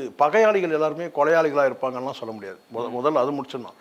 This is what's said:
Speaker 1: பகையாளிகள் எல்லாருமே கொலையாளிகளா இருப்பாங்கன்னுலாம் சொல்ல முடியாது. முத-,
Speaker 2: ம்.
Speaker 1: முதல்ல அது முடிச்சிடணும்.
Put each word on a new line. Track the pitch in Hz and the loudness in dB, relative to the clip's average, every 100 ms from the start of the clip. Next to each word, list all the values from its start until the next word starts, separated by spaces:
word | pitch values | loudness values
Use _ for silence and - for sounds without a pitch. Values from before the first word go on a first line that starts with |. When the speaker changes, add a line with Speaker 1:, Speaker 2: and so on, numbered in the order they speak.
| 127 - | -6 0
Speaker 1:
பகையாளிகள் | 147 208 220 202 175 156 | 2 4 4 4 0 0
எல்லாருமே | 156 151 170 | 0 -2 -6
கொலையாளிகளா | - 151 165 156 143 135 | 0 2 4 2 2 0
இருப்பாங்கன்னுலாம் | 127 131 127 131 127 | 0 -6 -6 -8 -8
சொல்ல | 113 | -10
முடியாது. | 110 98 90 _ | -10 -12 -16 _
முத-, | 113 117 | -8 -6
Speaker 2:
ம். | |
Speaker 1:
முதல்ல | 120 139 151 | -2 0 2
அது | 127 | 2
முடிச்சிடணும். | 143 135 131 101 - | -2 -6 -10 -12 -18